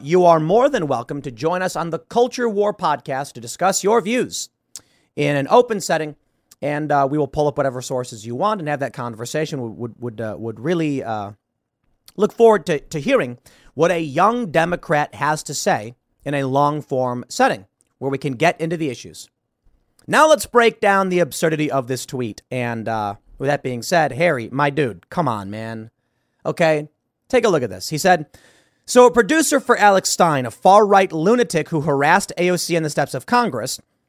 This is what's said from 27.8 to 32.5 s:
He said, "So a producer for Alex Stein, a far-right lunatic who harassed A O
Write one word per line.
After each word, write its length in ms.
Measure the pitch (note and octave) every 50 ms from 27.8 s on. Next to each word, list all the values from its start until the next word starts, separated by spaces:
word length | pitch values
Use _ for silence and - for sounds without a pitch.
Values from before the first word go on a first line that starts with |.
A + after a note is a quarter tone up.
| - -
He 80 | D#3
said, 300 | D3 - F#3+ F#3 E3 D3+ - _ _ _ _ _ _ _ _ _ _ _
"So 200 | - - B3 B3
a 40 | B3
producer 480 | A#3+ A#3+ A3+ F3 D#4 D#4+ D#4 - D4+ C4+
for 180 | - - A#3+
Alex 320 | E3+ G3+ G#3 G3 F#3+ - -
Stein, 360 | - - F#3 E3+ D3+ C3+ B2+
a 60 | A#2
far-right 600 | - - - F#3+ F#3+ G#3+ A3 G3 G3 G3 F#3+ F#3
lunatic 580 | - D#3+ D#3 F#3+ A#3 B3 A#3+ - - D#3+ D3 -
who 120 | E3 D#3
harassed 520 | C#3+ D#3+ C#3+ C#3 C#3 D3+ E3+ G3 F#3+ - -
A 120 | - F3
O 80 | F3+